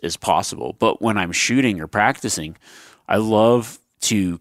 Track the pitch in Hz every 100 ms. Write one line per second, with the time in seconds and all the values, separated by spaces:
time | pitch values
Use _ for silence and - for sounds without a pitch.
0 | 82 - - 82 - 71 62 - 110 -
1 | 113 104 87 85 - 127 127 90 78 104
2 | 110 135 113 87 78 - - - - _
3 | - 101 110 107 113 120 113 - _ _
4 | - 107 90 85